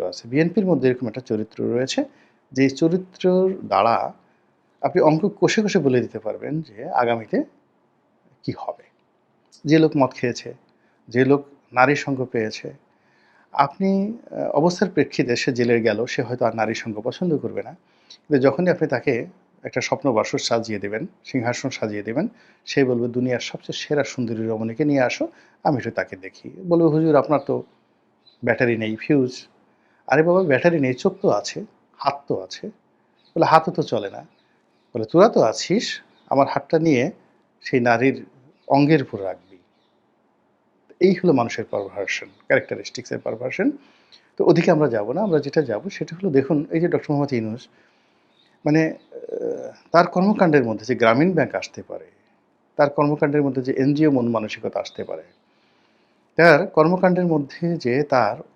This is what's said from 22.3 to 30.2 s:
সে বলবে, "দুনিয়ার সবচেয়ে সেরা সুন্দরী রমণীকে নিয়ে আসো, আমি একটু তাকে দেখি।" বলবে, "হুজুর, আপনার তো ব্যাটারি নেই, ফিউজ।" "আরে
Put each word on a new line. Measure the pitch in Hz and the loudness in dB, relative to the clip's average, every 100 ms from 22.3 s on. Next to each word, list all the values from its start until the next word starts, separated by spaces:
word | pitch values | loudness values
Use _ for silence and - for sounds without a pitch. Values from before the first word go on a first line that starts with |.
| - _ _ - | -8 _ _ -6
সে | - 131 | 0 2
বলবে, | 120 120 | 0 -2
"দুনিয়ার | 120 127 120 | -2 -2 -2
সবচেয়ে | - - - 151 | -6 -12 -12 -12
সেরা | - 147 | -4 -4
সুন্দরী | 143 - 117 110 113 | -2 -4 -6 -4 -4
রমণীকে | 110 113 117 147 | -4 -6 -2 0
নিয়ে | 143 | 2
আসো, | 123 - 330 - _ _ | 0 -2 -8 -8 _ _
আমি | 185 139 | -2 -2
একটু | 117 | -4
তাকে | 110 92 95 | -6 -8 -10
দেখি।" | 92 - 123 156 185 | -16 -18 -20 -14 0
বলবে, | 170 165 | 2 4
"হুজুর, | 151 160 147 | 2 4 2
আপনার | 127 143 | 4 -2
তো | - 123 - _ _ _ _ _ _ _ | 0 -6 -6 _ _ _ _ _ _ _
ব্যাটারি | 120 110 123 113 | -2 0 2 0
নেই, | 107 110 | -4 -8
ফিউজ।" | - 151 127 - - _ _ _ _ _ - | 0 0 0 -4 -20 _ _ _ _ _ 0
"আরে | 139 | 2